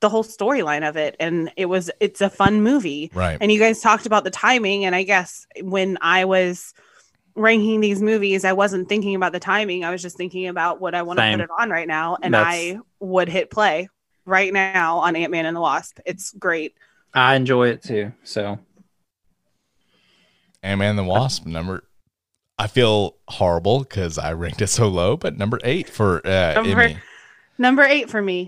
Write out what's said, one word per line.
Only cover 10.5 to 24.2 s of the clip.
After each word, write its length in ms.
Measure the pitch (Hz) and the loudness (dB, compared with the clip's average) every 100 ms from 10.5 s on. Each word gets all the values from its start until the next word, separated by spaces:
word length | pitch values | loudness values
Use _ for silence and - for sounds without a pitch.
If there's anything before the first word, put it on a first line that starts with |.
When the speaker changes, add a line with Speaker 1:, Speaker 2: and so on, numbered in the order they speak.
| 175 175 175 | -2 -2 -2
Speaker 1:
what 120 | 180 | -4
I 100 | 175 | -4
wanna 180 | 170 175 | -4 0
Speaker 3:
Same. 180 | 110 107 | 0 0
Speaker 1:
put 60 | 170 | -4
it 40 | 170 | -4
on 120 | 233 | -2
right 180 | 170 165 | -2 -4
now. 300 | 156 165 180 | -4 -4 -4
And 120 | 180 | 2
Speaker 3:
That's 140 | - 170 | 2 2
Speaker 1:
I 300 | 170 175 202 - _ | 0 -6 -10 -16 _
would 300 | 190 185 175 | -2 -2 0
hit 200 | 180 - | -2 -4
play 380 | 214 208 160 190 _ _ _ 185 | 0 0 0 -6 _ _ _ -2
right 240 | 190 196 | 0 2
now 440 | 196 190 190 165 170 | 0 0 0 0 0
on 160 | 170 165 | 0 0
Ant-Man 300 | 165 165 160 | -2 -2 -4
and 100 | 170 | -2
the 60 | |
Wasp. 380 | 160 147 - - - | -2 -2 -6 -12 -12
It's 260 | 180 - | -10 -14
great. 440 | 202 185 165 156 - _ _ _ | -6 -4 -4 -6 -12 _ _ _
Speaker 3:
I 220 | 131 127 135 | 2 4 4
enjoy 340 | 127 123 120 | 4 4 4
it 140 | 117 | 0
too. 280 | - 107 104 - | -4 -4 -4 -10
So 340 | - 110 101 101 - _ _ _ _ _ _ _ _ _ _ _ _ _ _ _ _ _ _ _ | -10 -6 -6 -8 -14 _ _ _ _ _ _ _ _ _ _ _ _ _ _ _ _ _ _ _
Speaker 2:
Ant-Man 280 | 95 98 101 | -4 0 0
and 80 | 104 | 0
the 40 | |
Wasp, 420 | 92 98 131 - 82 | 0 0 0 -4 -6
number, 380 | 82 90 92 - _ _ _ _ _ _ - | -6 -6 -8 -12 _ _ _ _ _ _ -6
I 100 | 120 | 0
feel 500 | 127 117 107 92 - - | 4 4 4 0 -4 -16
horrible 560 | - 90 85 95 131 | 0 2 2 2 0
'cause 340 | 131 101 85 | 0 -4 -4
I 160 | 78 | -4